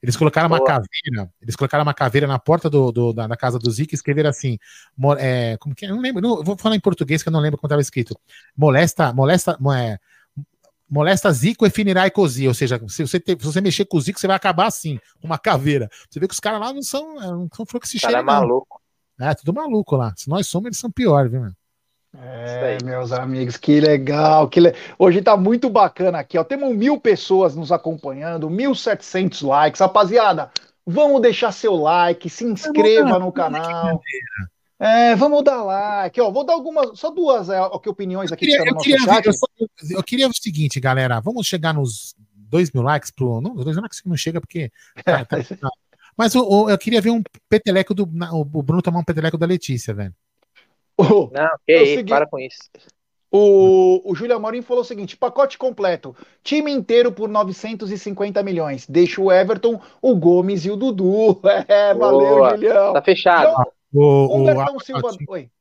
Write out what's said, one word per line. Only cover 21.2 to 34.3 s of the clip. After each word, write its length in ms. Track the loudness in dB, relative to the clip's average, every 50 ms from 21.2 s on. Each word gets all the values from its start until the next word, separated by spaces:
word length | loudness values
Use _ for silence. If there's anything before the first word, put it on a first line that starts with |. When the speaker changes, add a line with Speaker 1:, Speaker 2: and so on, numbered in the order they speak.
| 4 0
Speaker 1:
viu, 100 | -2 -6
meu? 120 | -8 -10 -12 _ _ _ _ _ _ _ _ _ _ _ -20 -20
Speaker 3:
É, 560 | -20 -18 -16 -14 -12 -10 -8 -6 -6 -6 -6
Speaker 2:
Isso 80 | -6 -8
aí. 60 | -8
Speaker 3:
meus 220 | -6 -6 -6 -6
amigos, 460 | -6 -6 -6 -6 -6 -4 -6 -6 -8 -6
que 200 | 0 2 4 4
legal, 680 | 6 4 2 2 0 -2 -2 2 2 4 6 4 4 4
que 100 | 4 6
le-, 160 | 6 6 4 2 -16 -20 0 _
hoje 220 | 4 4 4 4
tá 160 | 4 4 4
muito 320 | 4 4 2 2 2 0 0
bacana 500 | 4 4 2 2 _ -2 -2 -2 -2 -2
aqui, 180 | -8 _ -2 -2
ó. 40 |
Temos 320 | -2 -2 -4 -4 -2 -2 -2
mil 240 | 0 0 0 0 0
pessoas 560 | _ 0 0 0 0 0 2 2 2 2 0
nos 160 | -4 -4 -2
acompanhando, 800 | -2 -2 -2 -6 -10 -8 -10 -12 -12 -10 -10 -8 -8 -6 -6 -6
mil 260 | -4 -2 -2 -2 -2
setecentos 680 | -2 -2 -4 -4 -4 -6 -8 -4 -2 -2 -2 -4 -4
likes. 360 | -2 0 2 2 2 2 2 2
Rapaziada, 720 | 0 2 4 2 2 4 4 2 4 4 0 0 -4 -10 _ -14 _ _ _ _ _
vamos 340 | -4 0 2 4 4 4 4
deixar 320 | 4 4 2 2 -2 -4
seu 220 | -4 -2 -2 -2 0
like, 540 | 2 2 2 2 4 2 2 0 -2 -6 -14
se 140 | -10 -6 -6
Speaker 1:
Vamos 160 | -6 -6 -6 -6
Speaker 3:
inscreva 440 | -2 2 4 4 6 6 6 4 4
Speaker 1:
dar 80 | 2 0
Speaker 3:
no 80 | 0
Speaker 1:
like, 100 | -2 -4
Speaker 3:
canal. 260 | -4 -4 -4 -4 -6
Speaker 1:
galera. 380 | -6 -6 -6 -4 -4 -4 -4 -6 _ -12 -14 -14 -14 -14